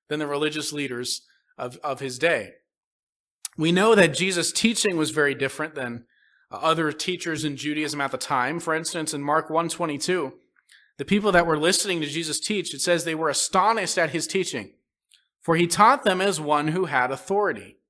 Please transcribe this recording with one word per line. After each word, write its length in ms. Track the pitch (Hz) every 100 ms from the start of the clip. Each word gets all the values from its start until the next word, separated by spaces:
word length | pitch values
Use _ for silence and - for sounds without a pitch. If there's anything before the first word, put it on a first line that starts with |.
| _
than 100 | 156
the 80 | 147
religious 440 | 143 151 151 139
leaders 520 | 147 139 120 123 - - _ _ -
of, 220 | 127 127
of 180 | 147 131
his 180 | 135 123
day. 320 | 165 143 98 - _ _ _ _ _ _ _ _ - -
We 160 | 160
know 220 | 180 214
that 200 | 214 170
Jesus' 380 | 135 185 175 160
teaching 460 | - 226 226 214 170
was 120 | 151
very 240 | 147 143
different 400 | 131 135 - 151
than, 300 | 139 123 117 - _ _ _ _
uh, 60 | -
other 360 | 160 160 156
teachers 540 | 147 - 175 170 156 156
in 100 | 135
Judaism 460 | 151 151 151 147
at 80 | 139
the 80 | 127
time. 420 | - 135 123 165
For 140 | 165
instance, 400 | 160 165 170 156
in 80 | 147
Mark 260 | 143 147 -
one 220 | 156 170
twenty-two, 640 | - 170 143 170 180 135 - _ _ _ - _ -
the 60 | -
people 260 | 202 208
that 140 | 180 170
were 120 | 156
listening 440 | 165 180 208 170
to 40 | 147
Jesus 320 | 151 160 147
teach, 360 | - 208 170
it 80 | 139
says 220 | - 175
they 100 | 165
were 160 | 160 160
astonished 640 | 135 - 190 202 226 196 -
at 140 | 160
his 160 | 160 151
teaching, 480 | 190 175 131 95 _ _ _ _ _ _ _
for 160 | - 165
he 100 | 175
taught 380 | - 214 269
them 160 | 214 185
as 200 | 196 156
one 280 | 151 147 156
who 160 | 170
had 260 | 170 139 127
authority 680 | 135 - 196 202 110 95 _ _